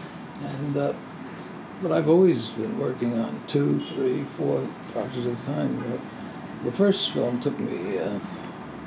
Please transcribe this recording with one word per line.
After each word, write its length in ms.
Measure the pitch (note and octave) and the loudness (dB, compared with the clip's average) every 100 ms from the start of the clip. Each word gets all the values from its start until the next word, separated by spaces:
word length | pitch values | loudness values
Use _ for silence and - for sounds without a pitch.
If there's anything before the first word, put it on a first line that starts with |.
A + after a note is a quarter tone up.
| - - - - | -12 -12 -12 -10
And, 320 | C#3+ C#3 D3 C#3+ | -8 -4 -2 0
uh, 160 | C#3+ - - - - - - - - - | 0 -2 -8 -14 -12 -12 -12 -12 -12 -4
but 100 | F#3 | 0
I've 160 | D#3+ D3+ | 4 8
always 400 | E3+ F#3 B2+ A2 | 10 10 8 2
been 280 | A2+ A2 B2 | -4 -2 0
working 400 | C#3 B2+ A#2+ A2+ | -2 0 0 2
on 220 | A2+ - - | 0 -2 0
two, 320 | C#3+ C#3+ D3 | 4 4 2
three, 420 | - - C3 C#3+ | 0 0 0 0
four 440 | C#3+ D#3+ C#3+ C#3 C#3+ E3+ - | -2 -2 0 2 0 -6 -8
projects 340 | - G#2 B2+ A#2+ | -4 -4 -2 -2
at 140 | A#2+ | -2
a 40 | C3 | -2
time. 340 | D3 C#3 B2 A#2 | 0 0 0 -2
The, 100 | B2+ - - - - - - C3 | -4 -6 -12 -12 -10 -12 -6 -2
the 60 | |
first 380 | A#2+ G3+ F#3+ - | 4 4 4 2
film 280 | C#3+ A#2+ B2 | 2 2 2
took 180 | C#3 - | 0 -2
me, 400 | - - F#2 F#2+ | -2 -2 -2 -2
uh, 200 | E2+ G2+ - - - - - - | -2 -4 -6 -10 -12 -12 -12 -12